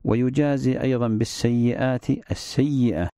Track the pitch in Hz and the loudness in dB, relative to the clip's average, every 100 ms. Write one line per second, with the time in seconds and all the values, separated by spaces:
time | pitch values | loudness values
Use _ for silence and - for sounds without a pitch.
0 | - 113 127 135 147 139 127 123 131 123 | 0 0 0 2 0 2 0 0 0 0
1 | 117 107 113 - 120 120 120 - 131 127 | 0 0 -2 -2 0 2 2 0 -2 -2
2 | - 135 - - - - 143 139 120 80 | -2 -4 -4 -8 -4 -2 0 2 2 0
3 | 87 | -4